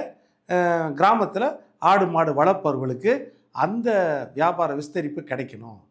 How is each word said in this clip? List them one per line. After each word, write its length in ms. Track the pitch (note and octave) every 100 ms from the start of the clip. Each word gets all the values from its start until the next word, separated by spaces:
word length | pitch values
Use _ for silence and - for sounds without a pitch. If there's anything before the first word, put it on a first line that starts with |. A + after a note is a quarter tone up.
| - - _ _ -
அஹ், 420 | F3+ F3 E3+ D#3+
கிராமத்துல 500 | C#3 F#3+ A3+ F#3 F#3+ C4+ - _ -
ஆடு 280 | D#3+ G3 F3+
மாடு 260 | E3 D#3
வளர்ப்பவர்களுக்கு 800 | C#3 E3 F#3+ D#3+ C3 C3 B2+ G3+ C#4 - _ _
அந்த 360 | B2 D#3+ A3+ A#3 G#3 E3+ C#3+ A#2
வியாபார 400 | C3+ E3 F3 D#3+
விஸ்தரிப்பு 460 | C#3+ D3 F3+ D3 D3
கிடைக்கணும். 580 | D3 C3 C3+ G#2+ A#2 G2+ _